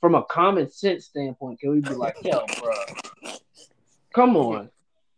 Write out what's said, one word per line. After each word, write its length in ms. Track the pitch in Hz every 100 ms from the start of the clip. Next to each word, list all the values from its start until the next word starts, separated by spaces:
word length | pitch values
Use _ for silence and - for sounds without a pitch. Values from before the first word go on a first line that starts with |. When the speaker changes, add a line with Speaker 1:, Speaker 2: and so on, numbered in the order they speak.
Speaker 1:
from 140 | 170
a 80 | 160
common 460 | - 170 185 196 139
sense 340 | - 196 170 -
standpoint, 540 | 147 139 123 131 120
can 100 | 143
we 80 | 147
be 100 | 139
like, 220 | 123 117 -
Speaker 2:
<laughs> 40 |
Speaker 1:
"Yo, 240 | - 131 110 -
bro, 140 | 120 107 98 - - - - - _ _ - _ _ _ _
come 220 | - 254 185
on, 340 | 120 107 101 _ _ _ _